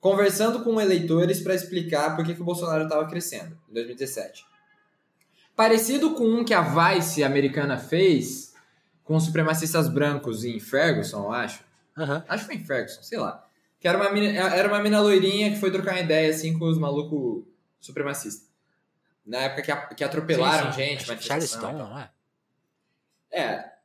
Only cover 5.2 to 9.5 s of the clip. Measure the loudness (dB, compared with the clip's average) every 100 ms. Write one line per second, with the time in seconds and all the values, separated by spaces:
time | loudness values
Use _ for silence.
5.2 | _ _ _ 0 4 4 4 2 0 2
6.2 | 2 2 2 2 2 4 4 4 0 0
7.2 | 2 4 2 0 -2 -4 -2 4 6 4
8.2 | 2 -8 -14 _ _ _ _ _ -2 0
9.2 | 2 0 0